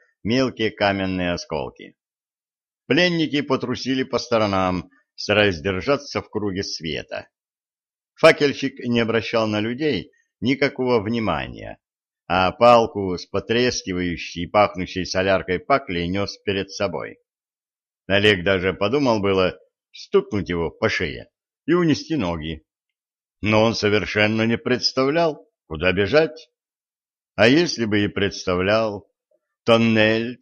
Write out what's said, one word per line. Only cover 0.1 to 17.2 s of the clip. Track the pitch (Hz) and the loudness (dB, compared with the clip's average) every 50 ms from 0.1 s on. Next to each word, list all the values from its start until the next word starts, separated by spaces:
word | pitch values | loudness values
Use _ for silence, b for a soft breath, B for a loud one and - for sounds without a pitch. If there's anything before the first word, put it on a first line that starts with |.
| B _ - | B _ -4
мелкие | 95 117 131 131 123 101 - 113 104 | -2 0 0 0 -2 -2 -2 -4 -4
каменные | - - 107 101 98 98 95 95 92 92 90 87 87 | -2 0 0 0 0 0 -2 -2 -2 -2 -2 -2 -4
осколки. | 82 - - 80 76 65 64 - - 50 50 - _ _ _ _ _ _ _ _ _ _ _ _ _ _ _ _ _ _ | -4 -6 -6 -6 -6 -6 -8 -10 -14 -20 -20 -20 _ _ _ _ _ _ _ _ _ _ _ _ _ _ _ _ _ _
Пленники | - 127 160 175 180 170 165 160 143 135 147 139 | 0 2 2 4 2 2 0 0 0 0 -2 -2
потрусили | 147 147 - - - 123 92 - 120 135 131 131 | 0 -2 -2 -2 -4 -6 -6 -4 -4 -2 -2 -2
по | - - 117 | -2 -4 -4
сторонам, | - - 117 113 110 101 98 95 92 92 90 90 85 b b b b _ _ | -2 0 0 0 2 2 2 0 0 0 0 -2 -6 b b b b _ _
стараясь | - - - 101 104 104 101 92 78 | -10 -4 0 2 4 4 4 2 0
держаться | 73 98 95 92 90 131 143 139 143 - - 104 98 | -2 -4 -4 -2 -2 -2 -2 -2 -4 -6 -8 -8 -8
в | - | -6
круге | - 110 101 104 92 95 98 | -6 -6 -6 -4 -4 -4 -6
света. | - - - 78 80 71 62 - - - - - - _ _ _ _ _ _ _ _ _ _ _ _ _ _ _ _ _ | -6 -10 -10 -8 -8 -8 -8 -8 -10 -12 -14 -14 -16 _ _ _ _ _ _ _ _ _ _ _ _ _ _ _ _ _
Факельщик | - - 160 156 - 151 143 - - - 202 - - | 4 6 6 6 6 2 0 0 -2 -4 -6 -6 -6
не | - 123 120 117 | -4 0 0 2
обращал | 117 107 113 113 107 - - 113 110 | 2 2 0 0 -2 0 0 0 0
на | 107 107 104 | 0 0 -2
людей | 104 113 123 127 156 151 127 90 - b b b b b b _ | -2 -2 -4 -2 -2 -2 -2 -2 -6 b b b b b b _
никакого | 92 120 139 131 143 135 - - 131 127 123 113 | -2 -2 0 0 0 -2 -2 -2 -2 0 0 0
внимания, | 98 107 117 117 110 98 82 71 65 62 58 53 53 55 52 - _ _ _ _ _ _ _ _ _ | 0 -2 -2 -2 -2 -2 -2 -4 -4 -8 -10 -14 -14 -16 -16 -18 _ _ _ _ _ _ _ _ _
а | - 87 92 92 90 | -2 0 0 0 0
палку | 87 - 117 120 120 117 113 107 - 104 98 92 90 | 2 6 6 8 8 8 6 2 0 -4 -4 -4 -4
с | 85 - | -6 -8
потрескивающей | - - 98 - - 113 117 123 123 113 - - 95 90 90 90 87 85 80 - - - 85 87 | -6 -6 -6 -4 -2 0 0 2 0 0 -4 -6 -6 -4 -4 -2 -4 -4 -6 -8 -10 -8 -8 -8
и | |
пахнущей | 87 - 104 101 98 - 92 90 - - 92 90 | 0 2 2 2 2 2 -4 -8 -6 -6 -6 -6
соляркой | 85 - 95 92 98 95 92 80 - 92 87 | -4 -2 -2 2 2 2 0 0 -2 -4 -4
паклей | - - 139 135 - - 92 85 85 85 | 0 0 0 0 0 -4 -4 -4 -4 -2
нёс | 92 101 101 98 - - | -2 -2 -4 -4 -8 -8
перед | _ - 98 98 98 98 - | _ -4 -4 -4 -4 -6 -6
собой. | - 104 92 80 67 - - - - | -4 -4 -4 -4 -6 -10 -10 -14 -18